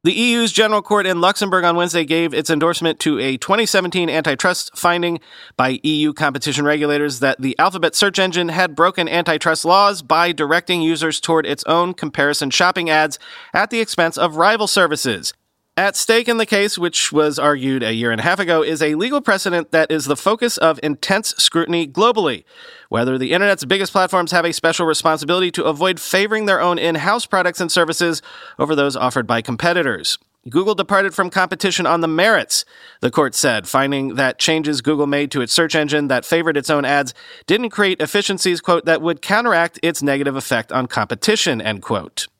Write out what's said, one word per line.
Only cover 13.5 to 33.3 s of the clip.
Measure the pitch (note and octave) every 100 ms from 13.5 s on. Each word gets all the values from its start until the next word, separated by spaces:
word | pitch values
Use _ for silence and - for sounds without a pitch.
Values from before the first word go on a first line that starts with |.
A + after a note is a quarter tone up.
at | F3+ G3+
the | A#3
expense | A3 - E3 C#3+
of | E3+ D#3
rival | F#3 A3 G#3
services. | G3+ E3+ D3+ C3 G2 - - _ _ _ -
At | G3
stake | - - A3+ A#3
in | A#3
the | A3
case, | G3+ G#3 -
which | F3 - -
was | D3+ D3+ D3+
argued | D3 D3 C3 C3
a | A2+
year | A2+ A#2
and | A2
a |
half | C3+ F#3+
ago, | F3 E3
is | D3+ D#3
a | D#3 D3+
legal | A#3+ C#4+
precedent | C4+ F#3+ G3 F3 D#3
that | D#3+ D#3+
is | D#3 C3
the | C#3+
focus | F#3+ A3+ A#3+ -
of | E3 C#3
intense | D3+ C#3+ - G3 - -
scrutiny | - E3+ E3+ E3+ D3+
globally, | C3+ A3+ A3 E3 G2+ _ - - - -
whether | A2+ B2 C3
the | C3
internet's | F3+ G3+ F#3+
biggest | C3 G3 F#3+
platforms | G3 F#3 F#3 E3+
have | F3
a | E3+
special | D#3+ E3 D#3+ E3
responsibility | D3+ D#3+ D#3 D3 F3+ F#3
to | F3+ D#3+
avoid | D3 F#3 F3
favoring | - F#3 G#3 G#3+ G#3
their | F#3
own | F3 F3
in-house | E3 E3 E3 A#3 -
products | G3 F3 E3
and | E3+
services | F#3 E3 D#3+ E3+ D#3 - - - -
over | C#3+
those | D3+ C#3+ C3
offered | B2+ C3+ A2+
by | A#2
competitors. | A#2 A#2 E3+ F3 C#3 F#2 - - _ _ B2+
Google | C3+ G3
departed | G#3 F#3+ G3+ G3
from | E3+ F#3
competition | G3 F#3 F#3+ - - E3
on | E3+
the | E3
merits, | D#3+ G#3 G3 A2 - - - - -
the | B2
court | D#3+ C3+